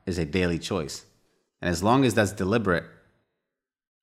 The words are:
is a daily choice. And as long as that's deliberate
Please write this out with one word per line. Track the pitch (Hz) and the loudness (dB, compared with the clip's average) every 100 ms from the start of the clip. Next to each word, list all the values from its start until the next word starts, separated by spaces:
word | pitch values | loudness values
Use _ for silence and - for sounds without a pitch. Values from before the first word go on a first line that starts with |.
| - | -6
is | 90 | -4
a | |
daily | 78 92 87 82 | -2 0 0 -2
choice. | - 95 69 - - _ _ _ _ - | -4 -6 -6 -12 -18 _ _ _ _ -8
And | 90 | -4
as | 87 | 0
long | 101 135 | 2 4
as | 131 | 4
that's | 107 101 | 2 0
deliberate | 104 92 117 95 85 - - _ _ _ _ _ _ _ _ _ _ | 0 0 0 0 -2 -2 -20 _ _ _ _ _ _ _ _ _ _